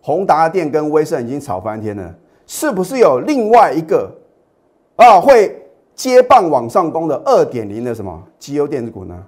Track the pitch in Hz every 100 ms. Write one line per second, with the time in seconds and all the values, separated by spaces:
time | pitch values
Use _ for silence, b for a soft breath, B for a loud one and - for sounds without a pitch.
0 | - 156 190 156 165 180 160 151 151 151
1 | 151 160 117 139 - 92 104 107 107 104
2 | 87 82 _ _ _ - 311 208 185 262
3 | 202 127 - 294 214 233 180 139 165 170
4 | 95 - _ _ _ _ _ _ _ -
5 | 233 233 226 247 190 - - _ _ _
6 | 254 254 247 262 180 143 117 208 165 160
7 | 165 135 - 233 156 123 101 104 123 113
8 | 98 82 - _ - 143 143 143 117 107
9 | 92 87